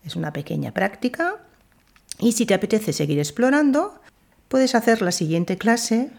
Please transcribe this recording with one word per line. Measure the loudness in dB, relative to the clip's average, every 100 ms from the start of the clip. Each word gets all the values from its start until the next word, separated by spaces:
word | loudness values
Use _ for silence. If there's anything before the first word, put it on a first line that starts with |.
es | -12 -8
una | -6
pequeña | -8 -6 -6 -4
práctica. | -2 -4 -2 -6 -4 -6 -6 -14 _ _ _ _ _ _ -2
Y | 0
si | 2 2
te |
apetece | 0 0 -2 -2
seguir | -2 0 0
explorando, | -2 0 2 4 4 2 -2 -8 -20 _ _ _ _
puedes | 2 2
hacer | 2 4 2
la | 2
siguiente | -2 0 0 0 0
clase | 0 0 0 0 -2